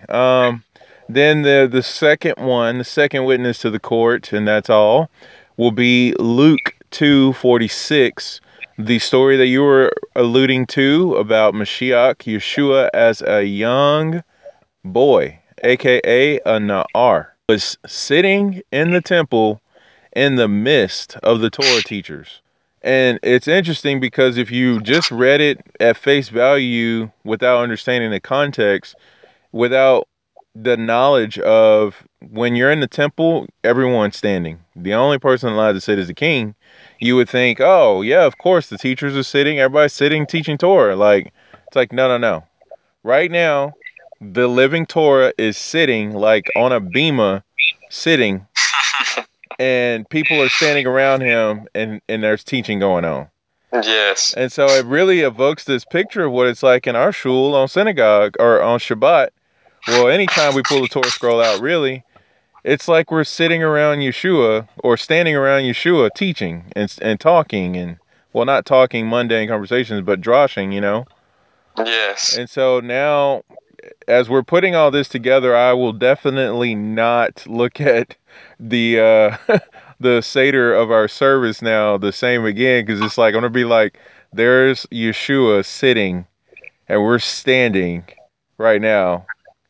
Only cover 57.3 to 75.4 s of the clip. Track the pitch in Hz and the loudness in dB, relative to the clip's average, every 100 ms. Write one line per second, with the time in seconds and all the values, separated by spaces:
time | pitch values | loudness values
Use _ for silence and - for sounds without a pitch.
57.3 | 127 135 143 135 - 208 170 110 104 104 | 0 2 0 0 0 -2 2 4 4 2
58.3 | - 117 113 101 117 - 110 131 165 127 | 2 2 4 2 0 -2 0 2 2 2
59.3 | - _ _ _ _ - 120 123 165 190 | -4 _ _ _ _ -2 2 2 2 0
60.3 | 170 151 139 123 143 127 143 131 - 120 | 0 0 -2 -2 -2 -2 -4 -4 -2 -2
61.3 | 117 117 101 127 170 139 131 - _ _ | 0 0 -2 -2 -2 -2 -6 -14 _ _
62.3 | _ _ _ - 147 - 165 165 160 151 | _ _ _ -4 -2 0 0 0 -2 -4
63.3 | - 165 170 160 151 151 147 139 120 185 | -2 -2 0 0 0 0 0 -4 -4 -2
64.3 | 175 117 110 113 - 127 117 - 160 170 | 2 2 0 -4 -6 -2 -2 0 0 0
65.3 | 147 135 139 131 120 165 175 113 - 196 | 0 2 0 0 -2 0 2 0 -2 -6
66.3 | 82 92 85 87 - 104 - 110 107 160 | -4 -8 -10 -10 -6 -6 -6 -6 -2 2
67.3 | 170 156 107 90 90 87 85 _ _ _ | 2 0 -4 -6 -6 -10 -14 _ _ _
68.3 | 117 120 139 - 131 131 120 110 117 120 | -4 0 0 2 2 2 0 -4 -2 -2
69.3 | 113 107 110 95 120 117 107 92 95 92 | -2 -2 -4 -2 -4 -2 -4 -2 -2 2
70.3 | 123 143 - 98 98 101 107 127 _ _ | 2 2 0 -6 -4 -4 -4 -6 _ _
71.3 | _ _ _ _ - 113 113 104 101 - | _ _ _ _ -8 -4 -2 -2 -4 -6
72.3 | - 123 - 131 127 120 123 143 147 143 | -6 -8 -4 0 0 -2 -4 -2 0 -2
73.3 | 135 - - _ - - - - 120 120 | -4 -8 -20 _ -20 -20 -14 0 2 2
74.3 | 135 127 170 185 170 151 139 135 131 120 | 0 0 0 0 2 2 0 -4 -4 0
75.3 | 135 | 2